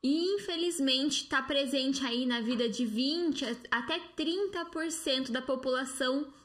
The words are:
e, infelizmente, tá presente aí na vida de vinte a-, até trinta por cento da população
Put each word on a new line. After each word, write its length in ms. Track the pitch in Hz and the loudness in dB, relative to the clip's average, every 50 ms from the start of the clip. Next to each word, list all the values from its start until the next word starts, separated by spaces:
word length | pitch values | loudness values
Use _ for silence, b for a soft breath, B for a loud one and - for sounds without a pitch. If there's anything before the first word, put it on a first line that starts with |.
| - | 2
e, 320 | 254 285 320 339 370 403 | 2 2 2 2 2 0
infelizmente, 920 | 403 403 403 349 330 349 349 330 - 269 269 262 262 269 302 - - - - | 0 -2 -2 -2 0 0 0 0 2 2 4 4 4 2 2 0 -2 -2 0
tá 120 | - 269 | 0 0
presente 640 | 262 269 294 277 277 254 269 269 262 269 269 277 262 | 0 2 0 2 2 2 2 2 2 2 0 0 0
aí 220 | 247 233 240 254 | 0 0 0 0
na 140 | 254 247 233 | 0 0 0
vida 280 | 226 226 254 214 240 233 | 0 0 0 2 2 0
de 160 | 202 - 247 | 0 0 0
vinte 600 | 226 208 220 254 277 311 339 349 330 277 - 277 | 0 2 2 0 2 2 2 2 0 0 0 -2
a-, 340 | 226 233 233 - - - 233 | -4 -4 -6 -4 -2 -2 -2
até 220 | 240 247 320 339 339 - - | 0 0 -2 -2 -4 -8 -6
trinta 480 | - 311 311 330 381 415 381 - 359 330 | -4 -2 0 0 0 -2 -2 -2 -4 -6
por 260 | 339 - 320 320 330 | -4 -4 -4 -4 -2
cento 400 | 311 - - 311 262 262 269 269 | -4 -4 -2 0 0 0 0 0
da 100 | 233 254 | -2 -4
população 960 | 254 - 269 254 254 262 254 254 269 262 - - 269 254 262 277 294 - - - - | 0 0 -2 0 0 0 0 0 0 -4 -2 0 0 2 2 2 0 -2 -8 -20 -20